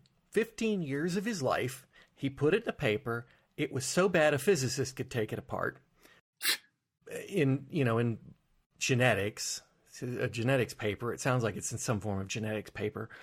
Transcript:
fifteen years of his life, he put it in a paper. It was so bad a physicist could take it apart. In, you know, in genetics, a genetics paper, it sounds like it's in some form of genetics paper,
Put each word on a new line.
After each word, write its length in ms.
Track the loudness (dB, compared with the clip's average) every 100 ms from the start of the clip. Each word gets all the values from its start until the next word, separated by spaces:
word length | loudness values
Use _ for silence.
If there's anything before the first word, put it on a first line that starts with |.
| _ _ _
fifteen 500 | -2 -2 -2 0 0
years 340 | -2 -2 0 0
of 100 | -2
his 160 | -2
life, 460 | 0 2 0 -6 -16 -20 -20 _
he 140 | -6
put 240 | 0 2
it 100 | 2
in 60 | 0
a 40 |
paper. 540 | -2 0 0 0 -6 -6 -20 _ -4
It 160 | -2
was 140 | -2 0
so 240 | 2 4
bad 240 | 6 4
a 40 | 4
physicist 580 | 4 4 2 0 -4 -4
could 140 | -4
take 220 | -2 -2
it 80 | -4
apart. 380 | -6 -4 -4 -6 _ _ -20 -20 _ _ -2 -2 -4 _ _ _ -12 -12 -4
In, 380 | 2 2 2 -2
you 160 | 0 2
know, 120 | 2
in 200 | 2 -2 -10 -20 _ _ _ _
genetics, 840 | 0 4 4 4 0 -4 -8 -8 -12 _ _ -10
a 260 | -8 -4 -4
genetics 460 | 0 2 2 2
paper, 400 | 0 -4 -2 -4
it 60 | -2
sounds 240 | 2 2
like 120 | 2 -2
it's 160 | -6
in 60 | -4
some 220 | -2 0
form 200 | 0 -2
of 80 | -2
genetics 440 | -4 -2 -4 -6
paper, 380 | -4 -4 -4 -10 -12